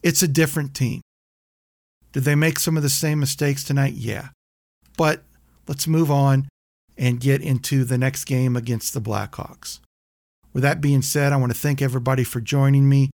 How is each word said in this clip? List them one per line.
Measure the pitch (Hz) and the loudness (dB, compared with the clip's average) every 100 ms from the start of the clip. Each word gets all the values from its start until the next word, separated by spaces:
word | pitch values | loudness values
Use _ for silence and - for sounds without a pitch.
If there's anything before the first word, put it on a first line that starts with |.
It's | 170 143 | 2 2
a | 180 | 2
different | 139 156 156 143 | 2 0 0 -6
team. | - 127 - - _ _ _ _ _ _ _ _ _ _ | -4 -4 -4 -12 _ _ _ _ _ _ _ _ _ _
Did | 143 | -2
they | 131 147 | 2 2
make | 160 156 | 2 0
some | - 160 | -2 0
of | |
the | 143 | 0
same | - 160 151 | -2 -2 0
mistakes | 139 - 147 139 - | -2 0 -2 -2 -2
tonight? | 139 139 | 0 0
Yeah. | - 113 101 135 _ _ _ _ _ _ - | -2 -8 -8 -10 _ _ _ _ _ _ -2
But | 160 160 _ _ _ _ - | 0 0 _ _ _ _ -10
let's | 139 - | -6 0
move | 160 160 | 2 2
on | 143 139 135 139 _ _ _ _ - | 4 4 2 0 _ _ _ _ -4
and | 123 120 | -2 0
get | 131 139 | 0 0
into | 147 127 - 139 | 0 -2 0 0
the | 123 127 | 0 0
next | 131 135 | 0 -4
game | - 131 127 123 | -4 0 0 -2
against | 117 113 - | -2 -4 -4
the | 131 | -8
Blackhawks. | 110 104 104 - - - - - _ _ _ _ _ _ _ | -4 -4 -6 -10 -14 -14 -16 -18 _ _ _ _ _ _ _
With | 131 | -2
that | 139 165 | 0 2
being | 143 139 | 2 2
said, | 139 147 143 | 2 0 2
I | 139 | 2
want | 123 | 0
to | - | -2
thank | 147 139 | -2 -2
everybody | 139 127 123 131 | -2 -2 0 0
for | 123 123 | -2 -4
joining | 110 139 139 139 139 | -2 2 4 6 6
me. | 139 135 - | 4 2 -2